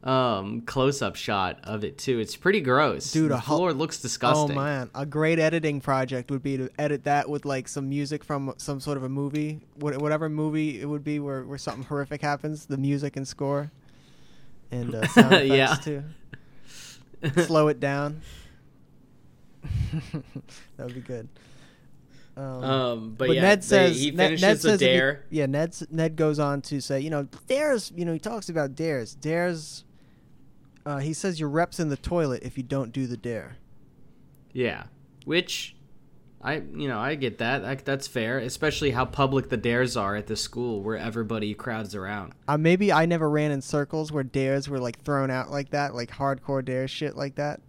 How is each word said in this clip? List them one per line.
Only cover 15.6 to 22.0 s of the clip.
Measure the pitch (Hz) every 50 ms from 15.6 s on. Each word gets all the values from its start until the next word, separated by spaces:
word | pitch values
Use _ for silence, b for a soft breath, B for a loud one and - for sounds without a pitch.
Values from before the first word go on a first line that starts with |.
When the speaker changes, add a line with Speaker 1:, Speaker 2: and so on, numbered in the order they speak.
| 135 131 -
Speaker 2:
too. | 139 - 156 151 139 143 151 160 - - - B B B B B B B B B B B B B B B - - - - - 135
Speaker 1:
<laughs> | 165 170
Speaker 2:
Slow | 165 165 156 151 151
it | 147 127
down. | 147 139 139 143 143 147 151 156 B B B B B B B B B B - - - _ - - - _ - - - - - _ - - - - -
<laughs> | - - - - - - 160 139 - - 156 135 - - 139 - B B B B B - -
That | 131
would | 123 123
be | 131
good. | 117 - 127 117 110 - - B B B B B B B B B B B - -